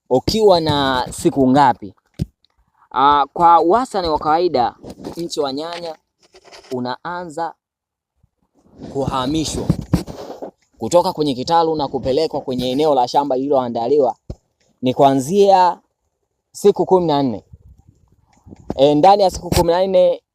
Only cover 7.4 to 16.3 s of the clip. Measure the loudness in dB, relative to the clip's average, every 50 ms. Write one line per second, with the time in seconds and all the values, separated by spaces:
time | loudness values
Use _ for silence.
7.4 | -8 -8 -10 _ _ _ _ _ _ _ _ _ _ _ _ _ _ _ _ _
8.4 | _ _ _ _ _ _ _ -20 -20 -12 -8 -6 -6 -4 -4 -4 -4 -4 -4 -4
9.4 | -4 -6 -6 -8 -4 -2 -4 -4 -2 -4 -4 -4 -4 -6 -14 -16 -16 -16 -14 -14
10.4 | -14 -16 _ _ _ _ _ _ -8 2 2 2 2 2 -2 -2 -4 -4 -4 -6
11.4 | -4 0 0 2 2 0 -2 -4 -6 -6 -6 -6 -4 -2 -2 -2 -2 -2 -4 -8
12.4 | -6 -6 -6 -4 -4 -4 -2 0 0 2 2 2 0 0 0 -2 0 0 -2 -2
13.4 | -2 0 0 0 0 -2 -4 -4 -2 0 2 2 2 0 -2 -6 _ _ -18 _
14.4 | _ _ _ _ _ _ _ _ -4 -4 0 2 2 4 4 2 -2 0 2 2
15.4 | 4 6 6 4 4 2 0 -4 _ _ _ _ _ _ _ _ _ _